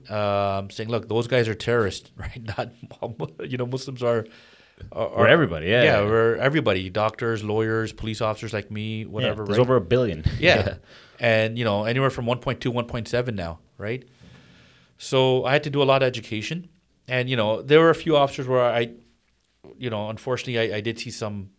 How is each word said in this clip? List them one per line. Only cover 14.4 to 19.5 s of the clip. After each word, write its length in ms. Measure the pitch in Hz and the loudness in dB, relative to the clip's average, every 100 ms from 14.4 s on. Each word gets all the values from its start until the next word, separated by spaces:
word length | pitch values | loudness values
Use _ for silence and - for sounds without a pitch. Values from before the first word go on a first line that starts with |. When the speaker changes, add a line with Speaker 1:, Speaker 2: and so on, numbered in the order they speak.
| - - - _ _ - | -20 -20 -20 _ _ -18
Speaker 1:
So 460 | - 135 131 127 | -2 2 4 4
I 80 | 117 | 4
had 120 | 147 | 2
to 60 | 151 | 2
do 120 | 139 | 0
a 20 | 139 | 4
lot 100 | 135 | 4
of 40 | 135 | 2
education. 640 | 117 107 107 107 170 170 _ _ _ - | -2 -6 -8 -6 -10 -12 _ _ _ -6
And, 200 | 127 127 | -4 -2
you 80 | 127 | 0
know, 240 | 107 110 | 0 0
there 180 | 135 151 | 6 8
were 100 | 165 | 8
a 40 | |
few 220 | 160 160 151 | 4 4 4
officers 300 | 139 139 127 | 4 0 0
where 140 | 127 | 2
I, 280 | 123 117 120 117 _ _ _ _ _ | 4 2 0 -4 _ _ _ _ _